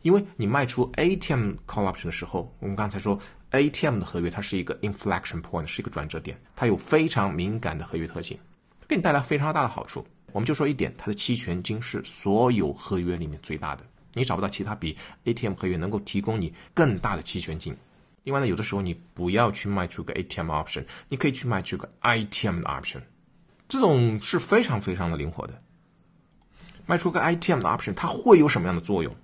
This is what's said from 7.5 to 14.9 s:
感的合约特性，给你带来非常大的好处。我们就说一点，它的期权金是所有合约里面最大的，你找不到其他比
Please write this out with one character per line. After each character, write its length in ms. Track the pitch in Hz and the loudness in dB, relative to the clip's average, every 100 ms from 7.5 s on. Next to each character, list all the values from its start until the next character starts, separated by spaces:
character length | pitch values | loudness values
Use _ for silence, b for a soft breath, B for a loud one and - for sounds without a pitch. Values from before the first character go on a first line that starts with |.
| 110 | -2
感 160 | 98 80 | -4 -6
的 100 | 82 | -6
合 120 | 82 | -6
约 80 | 82 | -4
特 160 | 85 | -6
性， 160 | 82 - - _ _ _ - | -8 -10 -16 _ _ _ -2
给 80 | 262 | 0
你 60 | |
带 100 | 170 | 2
来 80 | 143 | 2
非 160 | 131 147 | 2 0
常 160 | 147 | 0
大 80 | 156 | 0
的 80 | 127 | 0
好 160 | - | -2
处。 220 | - - - _ - | -8 -10 -12 _ -8
我 80 | 101 | -4
们 60 | 117 | 0
就 80 | |
说 120 | 147 147 | 2 2
一 60 | |
点， 220 | 143 - - | 2 -2 -4
它 120 | - | -6
的 60 | |
期 220 | 101 - 117 | -2 0 -2
权 260 | - 87 | -2 -4
金 180 | 90 110 | -2 -4
是 220 | 117 104 - | -4 -6 -8
所 440 | - 101 104 123 | -6 2 4 6
有 220 | 113 78 | 4 0
合 260 | 69 - 95 | -2 -4 -2
约 180 | 87 87 | 0 -2
里 100 | 80 | -4
面 120 | 73 | -8
最 160 | - 76 | -8 -8
大 180 | 78 71 | -6 -10
的， 80 | - _ - | -12 _ -14
你 120 | - | -4
找 100 | 127 | -2
不 80 | 87 | -2
到 60 | 101 | -2
其 140 | - | -4
他 120 | 104 | -6
比 220 | 107 80 | -4 -6